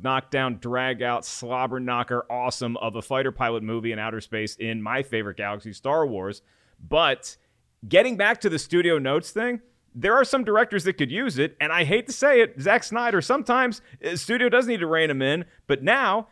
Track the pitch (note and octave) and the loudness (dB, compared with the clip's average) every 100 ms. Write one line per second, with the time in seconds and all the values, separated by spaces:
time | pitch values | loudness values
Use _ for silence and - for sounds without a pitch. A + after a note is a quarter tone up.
0 | B2+ C3 - C3+ C3 G#2+ A#2+ B2+ C3 A#2+ | -2 -2 -2 -2 -2 -4 -4 -2 -2 -2
1 | A#2+ A#2+ - - A#2+ B2+ B2+ B2+ B2 A#2+ | -2 -4 -6 -12 -6 -4 -2 -4 -2 -2
2 | B2 A#2+ - B2 B2+ - A#2+ A#2 A2+ A2 | -2 -4 -4 -4 -4 -4 -6 -4 -6 -6
3 | - C3+ C3+ - A#2+ A2+ G#2+ A#2 A#2 G#2+ | -2 -2 0 0 -2 -2 -4 -4 -4 -4
4 | A2 A2 - A2 G#2+ - A2+ A2+ G#2+ C3 | -6 -8 -8 -6 -6 -6 -6 -6 -4 -4
5 | C3+ A2+ G2+ F#2+ G2+ G#2 A2 G2 C3+ D#3+ | -2 -4 -4 -6 -8 -8 -12 -8 -2 0
6 | C#3+ G2 F#2+ G2+ _ _ _ _ E2 D3+ | 0 -2 -6 -10 _ _ _ _ -2 2
7 | D3+ - - - _ _ _ _ G#2 - | 2 0 -6 -20 _ _ _ _ 2 4
8 | B3+ G3+ G#3 A#3 G3+ D#3+ - F3 E3+ D#3 | 4 2 0 2 0 -2 0 2 2 2
9 | C3+ D3+ - G#3+ A#3+ A#3+ - _ _ A#2+ | 2 -2 -2 -4 -4 -4 -10 _ _ -4
10 | G3 B3+ B3 C4+ G#3+ G#3+ A#3 G3+ F3+ F3+ | 4 4 4 2 2 2 2 0 -2 -2
11 | C3 G3 B3+ C3+ D3+ - D3+ E3+ D3 A3 | -2 -2 -2 0 -2 -2 0 0 2 0
12 | A#3+ - C#4+ B3 A3 C3+ D#3+ A3 - A3+ | -2 0 4 6 4 2 2 2 2 -2
13 | A#3+ F#3+ D3+ C#4+ B3+ B3 B3 - - - | 0 0 0 0 2 2 2 -2 -14 -10
14 | D#3 F3 - A#3 B3 A#3+ A#3+ F3+ E3 D#3+ | -6 -6 -2 2 4 4 2 -2 0 2
15 | D#3 C3+ C3+ E3 E3+ _ - C3+ D3 C4+ | 2 2 0 0 -4 _ -2 0 2 2
16 | A#3 G#3+ A3 | 2 0 -4